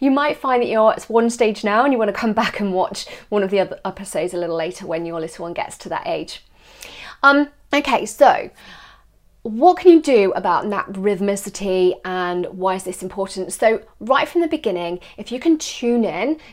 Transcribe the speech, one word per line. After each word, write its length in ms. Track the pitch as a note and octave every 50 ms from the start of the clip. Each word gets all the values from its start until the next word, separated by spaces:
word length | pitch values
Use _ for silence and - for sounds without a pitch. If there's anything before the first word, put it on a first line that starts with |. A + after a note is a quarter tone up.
you 100 | C4 C#4+
might 280 | C4+ C4+ C#4+ D4+ D4 -
find 240 | - C4 B3+ B3 A#3+
that 60 | -
you're 220 | G#3+ A3 A3 A3
at 140 | - - -
one 240 | - A3 A3+ A3+ A#3
stage 340 | A#3 - A#3+ A3 G#3+ - -
now 220 | G#3 G3+ A3 B3+
and 80 | C#4+ C4+
you 60 | A#3
wanna 160 | A3 G#3 G3+
come 180 | - - A3+ G#3
back 280 | - A#3+ F#3+ - -
and 120 | G#3 G3 F3+
watch 340 | F#3 F3+ - G3 - - - - - - _
one 140 | G#3+ G#3 G3
of 80 | F#3+
the 100 | G3 G3
other 180 | F#3 F#3+ - - -
episodes 480 | G3 F#3 - G3+ - - D#3 D#3+ F3+ F3+
a 60 | F3
little 180 | F3 E3+ E3
later 300 | E3 D#3+ F3 F3+ - F#3+
when 180 | E3+ E3+ E3 E3+
your 160 | E3+ E3 E3
little 220 | D#3+ D#3+ E3 - F3
one 80 | E3+ -
gets 240 | - - - - -
to 120 | - -
that 160 | E3 - -
age. 360 | - E3 D#3 - - - - - _ _ _ _ - - - - - - - - - - - -
Um, 260 | C#4 C#4 C#4+ D4 C#4+ _ _ _ _ -
okay, 320 | C#4+ D4 C#4 B3 - -
so 440 | G#3 - - C#4+ B3 F3 - - - - - - - - - - - - _ _ _ _ _ _ _ _ _ _
what 360 | A#3 G#3+ A3+ C#4 F4+ F4+ F4+
can 140 | - F4+ E4+
you 100 | D#4+ D#4+
do 300 | C#4+ C4+ A3 G3 F#3+ -
about 340 | - F#3 F#3+ F3 - -
nap 220 | G#3+ G#3 F#3+ - -
rhythmicity 1080 | G3 G3 F#3+ G#3 G3+ F3+ G3 G3+ G3 G3 - - - - G3+ G3 F#3 F#3 F#3 F3+ F3+ - -
and 420 | F#3 F#3 F#3 F3+ F3+ F3 F3+ F3+
why 280 | - - F#3 F#3 F#3+ F#3
is 80 | F#3+ F#3+
this 180 | F#3 F3+ -
important? 520 | - F#3 - G3+ F#3+ F#3+ - F#3+ F#3 - -
So 280 | - B3 A3 A3+ A3 - - _ _
right 280 | G#3 A3 - C#4 D#4+ D#4
from 120 | - F4
the 80 | E4+ D#4+
beginning, 500 | D#4+ D4+ - A3+ F#3 F3+ F3 E3+ F3 F3+ - - -
if 140 | - G#3 -
you 80 | A#3 B3+
can 180 | - E4+ D#4+
tune 480 | D#4 - - - - - A#3+ A#3+ A#3+ A3+
in 360 | F#3 D#3 E3+ G3+ C4+ D#4 D#4 - -